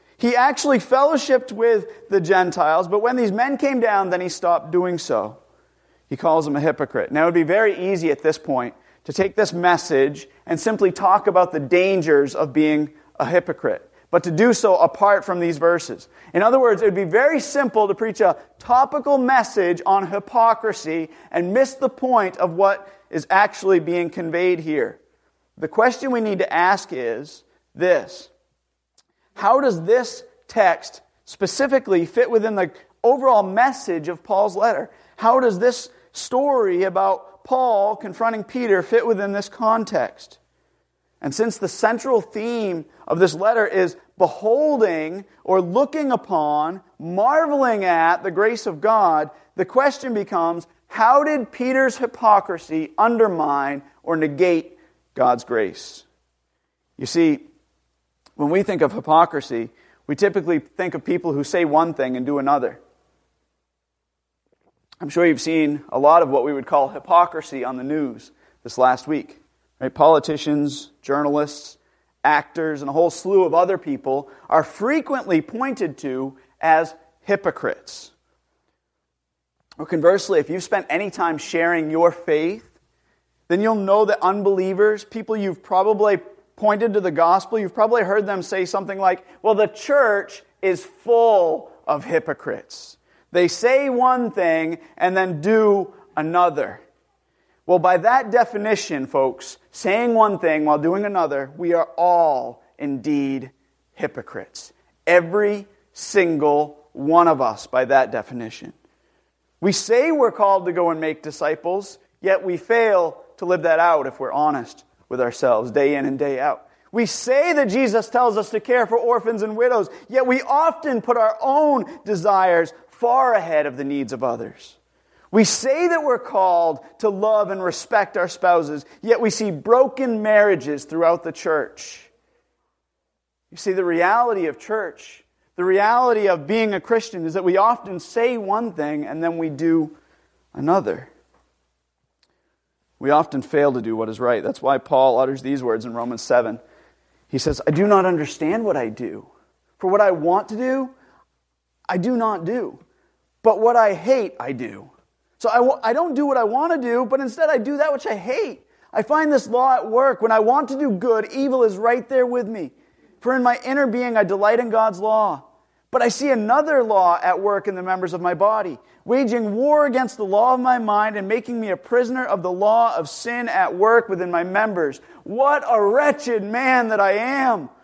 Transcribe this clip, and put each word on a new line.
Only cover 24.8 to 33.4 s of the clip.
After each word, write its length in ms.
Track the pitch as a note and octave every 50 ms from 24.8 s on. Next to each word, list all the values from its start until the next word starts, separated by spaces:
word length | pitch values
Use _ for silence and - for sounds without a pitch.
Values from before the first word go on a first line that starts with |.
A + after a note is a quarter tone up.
| A#2 G#2 - - _ _ _ _ _ _ _ _ _ _ _
The 120 | - D#3+ D#3
question 420 | - G#3+ A3+ B3+ A#3 - - C4+
we 80 | B3 A#3
need 200 | A3 G#3+ G3 F#3
to 140 | F#3+ - -
ask 360 | E3 F3 F#3 G3+ F#3+ - -
is 540 | E3 B2+ B2 A#2 A2+ A#2 D3 D#3 - - _ _ _ _ _ _ _
this. 560 | - F3 F3+ F3 C3+ G2+ - - - - - _ _ _ _ _ _ _ _ _ _ _ _ _ _ _ _ _ _ _ _ _
How 280 | - G3 G3+ A#3+ C#4
does 220 | C#4+ B3+ F#3 E3 E3
this 400 | F#3 A#3 B3+ A#3+ - - - - - _ _ _ -
text 520 | - A#3 G3 F3+ E3 - - - - - _ _ _ _ _
specifically 800 | - - - G3 F3 - - C4+ B3+ C4+ C4 C4 - F#3+ E3+ E3+
fit 240 | E3 - A#3 B3 A3+
within 260 | A#3 A3 G#3 A3+ G#3+
the 160 | G3 F3+ E3 - - - _ _ _
overall 420 | - A#3 C4+ C4 C4+ C4 A#3+ G#3